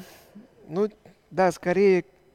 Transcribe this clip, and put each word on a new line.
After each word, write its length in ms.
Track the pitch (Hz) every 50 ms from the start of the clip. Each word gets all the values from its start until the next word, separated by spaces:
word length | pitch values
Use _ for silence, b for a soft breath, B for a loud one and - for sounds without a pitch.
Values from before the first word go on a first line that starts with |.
| 185 B B B B B B 202 - _ _ _ - -
Ну, 200 | 151 180 208 214 - _ _ - _ _ _ _
да, 220 | - 143 190 180 165
скорее 520 | - - 180 180 185 202 196 185 180 165 - _ _ _ _ _